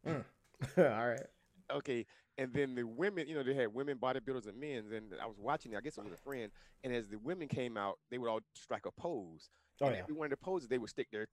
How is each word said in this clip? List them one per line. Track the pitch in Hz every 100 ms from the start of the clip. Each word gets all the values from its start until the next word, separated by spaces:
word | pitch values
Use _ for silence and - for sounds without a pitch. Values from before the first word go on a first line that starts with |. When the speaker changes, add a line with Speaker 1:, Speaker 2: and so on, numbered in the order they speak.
Speaker 1:
Mm. | - 156 - _ _
<laughs> | _ 135 -
All | 156 107 120
right. | 120 - _ _ - -
Speaker 2:
Okay, | 139 143 120 107 - _ -
and | 131
then | 131 139
the | 123
women, | 120 113 190 190 147
you | 156
know, |
they | 127
had | 139 117
women | 113 143 131
bodybuilders | 127 131 113 127 107
and | 101
men's, | 147 131 107
and | 110 107 90
I | 110
was | 107
watching | 107 156 127
it, | 107
I |
guess | 139 -
it |
was | 104
a | 85
friend, | 135 135 107 - - -
and | 131
as | 120 104
the | 107
women | 120 185 147
came | - 123 113
out, | 101 95 _
they | 123
would | 117
all | 110 104
strike | - - 110 98
a |
pose. | - 170 143 90 80 - _ _ -
Speaker 1:
Oh, | 139
Speaker 2:
And |
Speaker 1:
yeah. | 107
Speaker 2:
every | 90
one | 151 151
of |
the | 139
poses, | 180 185 123
they | 127
would | 107
stick | - 123
their | 107 110